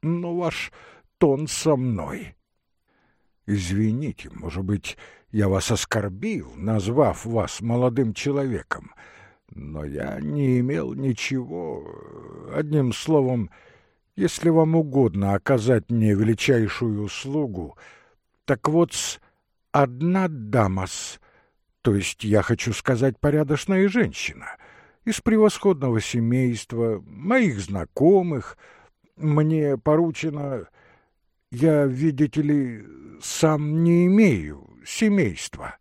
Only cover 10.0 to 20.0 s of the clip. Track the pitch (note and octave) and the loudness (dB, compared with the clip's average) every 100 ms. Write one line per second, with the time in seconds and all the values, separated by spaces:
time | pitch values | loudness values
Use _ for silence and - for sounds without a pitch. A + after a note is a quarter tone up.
10 | C#2 C2+ D3 D3 C#3 B2 B2 D#3+ D3 C3+ | -8 -8 -6 -2 2 2 0 -2 -6 -4
11 | C3+ A#2 - C3+ A#2+ E3 E2 - E2 E2 | -4 -4 -4 -6 -6 -8 -8 -10 -12 -18
12 | C#2+ D#2 D2+ D#2+ - C#3 D3+ D3+ C3 G#2+ | -18 -18 -18 -18 -8 -6 -2 0 0 -2
13 | - D#3 C3 B2 F#2+ - _ _ _ _ | 2 2 2 0 -4 -10 _ _ _ _
14 | _ - F#3 - E3+ D#3+ D#3+ E3 D#3 C3+ | _ -4 -2 0 2 4 4 2 2 2
15 | A#2+ F#2 G2 G2 - C3 A2 A#2+ - A#2 | 2 2 0 0 2 2 4 2 2 2
16 | G#2+ G2+ A2 A2 - B2+ G#2+ - A#2+ G#2 | 4 4 2 2 2 2 2 -2 -4 -4
17 | G#2 - C3+ D3 C#3 F#2 D#2 - - - | -6 -10 -6 -4 -4 -6 -10 -14 -20 -20
18 | _ _ _ _ - C3 - D#3+ E3+ - | _ _ _ _ -4 -2 2 2 2 0
19 | - - _ _ _ _ _ C#3+ C3+ B2 | -8 -10 _ _ _ _ _ 2 2 0